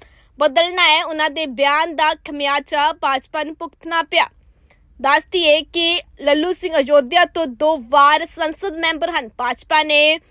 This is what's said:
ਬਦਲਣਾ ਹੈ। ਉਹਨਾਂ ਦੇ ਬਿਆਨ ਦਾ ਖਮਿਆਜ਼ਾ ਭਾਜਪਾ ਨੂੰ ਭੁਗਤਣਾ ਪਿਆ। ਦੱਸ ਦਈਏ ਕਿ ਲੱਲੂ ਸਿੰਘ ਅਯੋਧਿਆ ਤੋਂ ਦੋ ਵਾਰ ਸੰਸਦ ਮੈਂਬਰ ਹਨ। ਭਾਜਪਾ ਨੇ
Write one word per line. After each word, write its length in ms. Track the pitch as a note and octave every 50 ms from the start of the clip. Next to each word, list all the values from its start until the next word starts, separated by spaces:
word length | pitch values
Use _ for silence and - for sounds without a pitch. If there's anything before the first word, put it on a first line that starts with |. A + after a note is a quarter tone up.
| - _ _ _ _ _ _ -
ਬਦਲਣਾ 440 | D4 D4+ C4 E4 E4+ F4+ F4+ F#4 F4
ਹੈ। 200 | D#4 D4+ D#4+ F4
ਉਹਨਾਂ 240 | E4 D#4+ D#4 D#4 D#4
ਦੇ 160 | C#4 D#4+ D#4
ਬਿਆਨ 500 | C#4 A#3+ A3+ C#4 C#4+ C#4+ D#4 E4 E4+ D#4
ਦਾ 180 | C#4+ D#4 D#4 D#4+ D#4 -
ਖਮਿਆਜ਼ਾ 680 | - D4 C#4+ C#4+ C#4 C#4+ C#4+ C#4+ - D#4 C#4+ D4 D#4 D#4
ਭਾਜਪਾ 500 | - - C#4 C4+ C4+ - - - D#4 D4+
ਨੂੰ 120 | D4+ D#4+
ਭੁਗਤਣਾ 460 | - E4 D4+ _ _ - E4 E4 E4 D#4+
ਪਿਆ। 240 | - E4 E4 - - _ _ _ _ _ _ _ _ _ _ _ _ _ -
ਦੱਸ 240 | B3 C4+ D4 D#4 - _
ਦਈਏ 300 | - F4+ E4+ D4+ D4 D#4+ D4
ਕਿ 380 | - - E4+ E4+ E4+ F4 F4 - _ _ -
ਲੱਲੂ 320 | - C#4+ D4 D4+ D#4+ F4+ F4
ਸਿੰਘ 200 | - F4+ F4+ D#4+
ਅਯੋਧਿਆ 480 | D4+ C4+ B3 D4 C#4+ C4 A#3+ E4+ F4 F4
ਤੋਂ 200 | E4+ - E4+ D#4+
ਦੋ 280 | C4 A#3 - D4+ D#4 D#4+ C#4+ A3+ A#3
ਵਾਰ 360 | C#4+ C#4+ C#4 C#4+ D4+ D#4 E4
ਸੰਸਦ 520 | E4 - - - - D#4 - G4 G4 D#4
ਮੈਂਬਰ 320 | E4 E4 E4 D#4+ C#4+ E4 D#4+
ਹਨ। 200 | - D4 B3+ G#3+
ਭਾਜਪਾ 520 | - - B3 B3 B3 - - - D#4+ D#4 D#4
ਨੇ 360 | D4+ D4 D4 D4+ D4+ D#4+ D#4+ - _